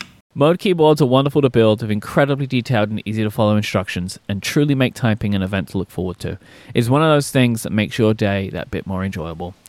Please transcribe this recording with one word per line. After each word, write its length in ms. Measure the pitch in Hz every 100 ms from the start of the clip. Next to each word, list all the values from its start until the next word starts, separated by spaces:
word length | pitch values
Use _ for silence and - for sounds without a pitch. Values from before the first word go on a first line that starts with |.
| - _ _
Mode 240 | - 143 175
keyboards 420 | 208 175 156 151
are 60 | 143
wonderful 380 | 127 139 151
to 60 | 135
build 320 | 123 110 107
with 80 | 110
incredibly 560 | 104 - - 143 139 135
detailed 420 | 131 113 120 104
and 140 | 107 -
easy 140 | 110
to 60 | 107
follow 260 | 104 107 107
instructions 640 | 107 98 92 - 90 - -
and 140 | 101
truly 320 | - - 147
make 220 | 135 127 -
typing 400 | 120 107 107 101
an 80 |
event 260 | 92 101 -
to 80 | 101
look 140 | 90
forward 260 | - 90 87
to. 220 | - 95 - - -
It's 160 | - 117
one 140 | 139
of 60 | 160
those 200 | 147 139
things 320 | 135 123 110
that 100 | -
makes 280 | 104 107 -
your 160 | 110 107
day 340 | 104 98 95
that 220 | 90 -
bit 160 | 95 -
more 180 | 92 95
enjoyable. 480 | 95 80 82 90 98